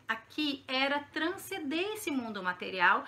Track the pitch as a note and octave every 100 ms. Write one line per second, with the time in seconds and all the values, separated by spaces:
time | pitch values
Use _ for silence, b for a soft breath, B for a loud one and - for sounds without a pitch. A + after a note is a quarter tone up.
0 | - A3+ - - D4+ C#4 - C4 C4+ C#4+
1 | D4 D#4 D#4+ F#4+ - F#4+ D4 D#4+ G4 G#4+
2 | F4 C4+ A#3 G3+ F3+ F3+ G3 F#3 F3+ A3+